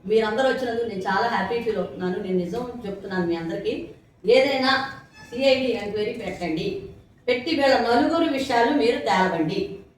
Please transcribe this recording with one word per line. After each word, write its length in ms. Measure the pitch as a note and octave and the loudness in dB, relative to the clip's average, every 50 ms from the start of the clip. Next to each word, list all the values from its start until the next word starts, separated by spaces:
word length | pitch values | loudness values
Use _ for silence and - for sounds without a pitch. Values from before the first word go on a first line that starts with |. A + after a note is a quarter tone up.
| F3 | -2
మీరందరూ 440 | G3 G#3+ A3+ A3 G#3+ A3 B3+ C4+ C4 | 2 2 2 2 2 0 2 2 2
వచ్చినందుకు 360 | A#3+ C4 B3+ A#3+ A3+ A#3 A#3 | 2 0 -2 -4 -2 -4 -4
నేను 160 | G#3 G3 F#3 | -4 -4 -4
చాలా 260 | F#3 - - - A#3 | -2 0 0 0 0
హ్యాపీ 340 | A#3 A3+ G3 G3 F#3+ A#3+ A#3 | 0 0 0 -2 -2 -2 -2
ఫీల్ 160 | A3+ A3+ G#3 | -2 -2 -2
అవుతున్నాను. 460 | F#3 F#3+ - - E3 F3+ F3+ F#3 G3+ G3+ | -2 -4 -4 -6 -4 -4 -2 -2 -4 -2
నేను 140 | F#3 F#3 | 0 0
నిజం 340 | F3+ F3 F3 - A#3+ B3 B3 - - - | 0 0 -2 -4 -6 -6 -6 -8 -10 -8
చెప్తున్నాను 400 | F#3+ F#3+ - - - F#3+ F3+ F3 | -8 -8 -8 -8 -6 -4 -2 0
మీ 80 | E3+ E3+ | 0 -2
అందరికీ, 540 | E3 E3 E3 G3 G#3 - A3 - - - - - - _ _ _ _ - | -2 -4 -6 -6 -4 -4 -4 -4 -4 -8 -12 -16 -20 _ _ _ _ 2
ఏదైనా 640 | G3+ A#3+ C4 C4+ C#4+ C4+ B3+ B3+ C4 C4 C4 C4 - - - - - - - - - | 6 6 6 6 4 2 0 2 2 2 0 -2 -6 -10 -16 -18 -20 -20 -20 -18 -12
సిఐడి 500 | A#3 B3 C4+ C4+ B3+ B3+ C4 B3 A3 G#3 G3+ | -4 2 4 4 4 4 2 0 -2 -2 -4
ఎంక్వైరీ 280 | G#3 G#3 G#3+ G#3 - | -4 -4 -2 -2 -2
పెట్టండి, 720 | - - F#3+ F#3 - - F3+ D#3+ D#3+ D#3+ - - - - - - - - - _ - _ _ | -4 -6 -8 -8 -6 -6 -4 -4 -2 -2 -2 -4 -6 -6 -10 -12 -18 -20 -20 _ -20 _ _
పెట్టి 220 | B3 B3 B3 - E4 | -2 -2 0 0 -2
వీళ్ళ 280 | D#4 C#4 C#4 C4+ C4 | 0 2 4 4 4
నలుగురు 560 | A#3 A#3 A#3 A#3+ C#4 D4+ D#4+ E4 E4+ E4 D4+ C4+ | 4 4 2 4 4 4 4 2 2 2 2 0
విషయాలు 380 | C4 B3+ - B3 A#3 A#3 - | -2 -2 0 2 2 4 4
మీరు 260 | C#4 C#4 A3 A#3+ - | 4 2 2 2 2
తేలవండి. 760 | B3 - A3 F#3+ F#3 F#3 F3+ E3 E3 D#3 D#3 G3 - - - - - - - _ | 0 0 0 2 2 2 2 2 0 0 0 0 -2 -4 -4 -8 -12 -16 -20 _